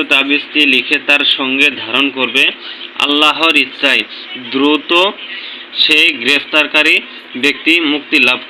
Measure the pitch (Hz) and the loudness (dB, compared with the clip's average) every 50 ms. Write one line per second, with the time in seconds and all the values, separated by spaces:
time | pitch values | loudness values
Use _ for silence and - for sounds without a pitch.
0 | 151 131 147 135 135 139 143 139 - - - 151 147 139 131 123 123 - 147 135 | -2 0 0 0 0 0 -2 -2 -2 -4 0 0 2 2 2 2 0 0 -2 -2
1 | - 147 143 139 139 - - 147 135 131 131 135 147 147 127 113 110 110 117 131 | 0 0 0 2 2 0 0 0 -2 -2 0 2 2 0 0 -2 -6 -2 -2 0
2 | 139 139 127 135 127 117 117 135 147 180 - - - - - - - - - - | 0 0 -2 -2 -4 0 2 2 0 0 -2 -6 -12 -16 -16 -16 -16 -12 -6 -4
3 | 135 143 143 147 151 151 139 147 160 165 151 143 131 131 - - 143 135 127 117 | -2 0 2 2 2 2 2 2 0 2 2 2 0 0 -4 -2 0 2 2 2
4 | 107 - - - - - - 127 123 117 127 131 139 147 151 143 135 - 175 175 | 0 -4 -10 -16 -14 -14 -14 -14 -10 -6 -2 2 2 2 2 0 0 0 2 2
5 | 185 202 - - - - - - - - - - - - - - - 156 151 151 | 2 2 0 -6 -12 -14 -14 -14 -14 -14 -16 -16 -18 -10 -2 -2 2 2 4 4
6 | 165 170 - 117 117 131 143 139 - - 160 151 147 139 - 151 151 160 175 202 | 4 2 0 0 0 0 2 0 0 0 0 0 0 2 2 2 4 4 2 2
7 | - - - - - - - 123 131 143 139 - - 156 165 170 165 143 147 143 | 0 -6 -14 -18 -18 -12 -6 0 0 0 0 0 0 2 2 2 2 2 0 -2
8 | - - 160 143 123 123 127 123 - | -2 0 0 2 2 2 0 -2 -4